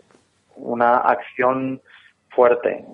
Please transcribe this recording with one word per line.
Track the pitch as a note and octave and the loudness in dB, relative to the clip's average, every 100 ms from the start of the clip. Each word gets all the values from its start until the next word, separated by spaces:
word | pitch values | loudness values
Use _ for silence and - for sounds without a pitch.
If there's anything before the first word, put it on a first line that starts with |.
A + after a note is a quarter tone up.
| _ _ _ _ _ - | _ _ _ _ _ -16
una | - A#2 A#2+ B2 | -10 -2 2 2
acción | - B2 - - B2+ C3 C3 C3 _ - _ _ _ - | 2 -2 -4 -4 -2 -2 -6 -10 _ -20 _ _ _ 2
fuerte, | B2 - G2 F#2+ - | 4 4 -2 -4 -12